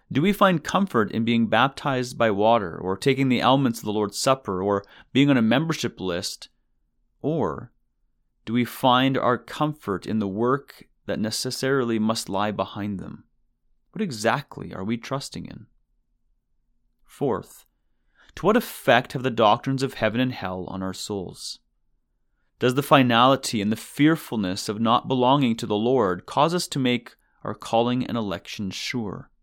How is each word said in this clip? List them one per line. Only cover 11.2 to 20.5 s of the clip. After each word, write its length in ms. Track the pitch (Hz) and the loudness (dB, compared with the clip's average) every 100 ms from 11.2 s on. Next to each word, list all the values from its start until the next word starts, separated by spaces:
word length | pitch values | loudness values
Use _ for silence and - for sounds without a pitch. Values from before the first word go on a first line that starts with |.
| 110 - 127 - 131 139 120 113 | -4 -4 -6 -4 0 0 0 0
must 300 | 107 113 - | 0 -2 -4
lie 240 | 95 107 | -4 -2
behind 480 | 98 95 - 104 95 | -4 -6 -6 -8 -8
them? 240 | 87 - _ _ _ _ _ _ _ | -10 -16 _ _ _ _ _ _ _
What 80 | - | -8
exactly 720 | 208 113 110 127 - - 92 | -6 -2 0 0 -4 -14 -12
are 100 | 87 | -8
we 140 | 98 120 | -6 -6
trusting 480 | - 135 - - - | -6 -8 -8 -12 -14
in? 220 | - 113 _ _ _ _ _ _ _ _ _ _ _ _ _ _ | -16 -20 _ _ _ _ _ _ _ _ _ _ _ _ _ _
Fourth, 600 | - 143 95 - - _ _ _ _ _ _ _ - | -6 -4 -4 -6 -20 _ _ _ _ _ _ _ -2
to 100 | 180 | 2
what 120 | 214 | 2
effect 560 | - - - 120 127 | 0 -6 4 4 4
have 100 | 139 | -4
the 60 | 127 | -4
doctrines 520 | 117 110 117 - 135 | 4 4 4 0 -2
of 120 | 131 - | -4 -2
heaven 240 | 110 113 | -2 0
and 140 | 127 | -2
hell 320 | 123 95 | -4 -8